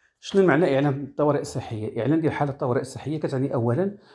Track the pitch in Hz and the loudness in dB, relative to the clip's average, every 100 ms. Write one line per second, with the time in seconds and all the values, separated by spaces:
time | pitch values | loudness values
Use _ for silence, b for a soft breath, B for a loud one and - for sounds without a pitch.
0 | b b - 196 185 143 170 135 147 139 | b b 0 4 6 6 4 2 2 0
1 | 143 - 151 139 - - - 110 107 113 | -6 0 0 0 -2 -8 -8 -6 -6 -2
2 | 117 160 160 - 147 131 135 120 - - | 0 2 0 0 -2 -2 -2 -2 -4 -8
3 | 139 156 156 131 139 139 117 127 196 202 | -8 -6 -4 -2 -2 0 0 0 -2 -6
4 | B | B